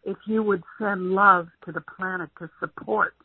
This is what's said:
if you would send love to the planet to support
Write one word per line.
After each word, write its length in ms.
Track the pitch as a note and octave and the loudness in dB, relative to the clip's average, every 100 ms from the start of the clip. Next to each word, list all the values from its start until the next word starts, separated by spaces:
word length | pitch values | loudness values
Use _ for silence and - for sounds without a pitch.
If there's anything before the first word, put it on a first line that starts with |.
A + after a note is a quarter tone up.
if 120 | - G3 - | -8 -10 -2
you 160 | A3 | 0
would 200 | G#3+ G3 - - | 2 0 -2 -6
send 320 | G#3+ G3+ F#3 | -4 -2 0
love 360 | F#3+ G3+ F3+ E3+ _ | 4 6 6 2 _
to 80 | - | -12
the 100 | D#3+ - - | -12 -12 -10
planet 340 | F#3 F#3 D#3+ - | -8 -6 -10 -12
to 120 | E3 _ | -18 _
support 560 | D#3+ - - G#3+ - _ | -12 -10 -4 0 0 _